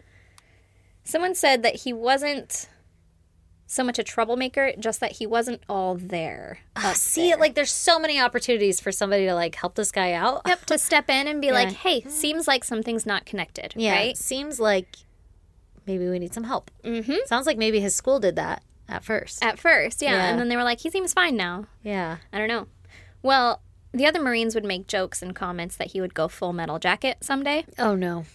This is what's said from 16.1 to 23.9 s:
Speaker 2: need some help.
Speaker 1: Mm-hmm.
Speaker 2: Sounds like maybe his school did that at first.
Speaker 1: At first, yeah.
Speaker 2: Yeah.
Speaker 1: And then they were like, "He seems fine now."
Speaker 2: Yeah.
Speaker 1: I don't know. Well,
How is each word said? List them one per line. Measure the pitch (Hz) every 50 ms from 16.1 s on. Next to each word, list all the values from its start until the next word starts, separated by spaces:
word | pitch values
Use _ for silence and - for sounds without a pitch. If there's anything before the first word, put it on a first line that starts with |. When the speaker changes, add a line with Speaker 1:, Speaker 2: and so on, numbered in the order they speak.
| 180 180
Speaker 2:
need | 175 175 -
some | 226 233
help. | 233 269 - - - - - -
Speaker 1:
Mm-hmm. | 226 233 226 220 233 285 392 539
Speaker 2:
Sounds | - - 247 269
like | 320 285
maybe | 214 220 220 220 214
his | 196 196 -
school | - - 254 269 277
did | 208 185 160
that | 165 156 - - - - _ - - -
at | - - - -
first. | - 220 208 - - - - 247
Speaker 1:
At | 233 220
first, | - - 339 320 226 151 226 - -
yeah. | 294 277
Speaker 2:
Yeah. | 247 202 185 180
Speaker 1:
And | 175 240
then | 240
they | 240 240
were | 240 247
like, | 240 240 233
"He | - 330
seems | 330 381 370 349 -
fine | 370 359 339 262
now." | 214 185 175 175 185 214 - - -
Speaker 2:
Yeah. | - 214 202 190 175 160 165 165 - -
Speaker 1:
I | -
don't | 202 214
know. | 220 233 226 185 - - - - - - - - - - - -
Well, | 254 269 269 247 240 - - - - - - - -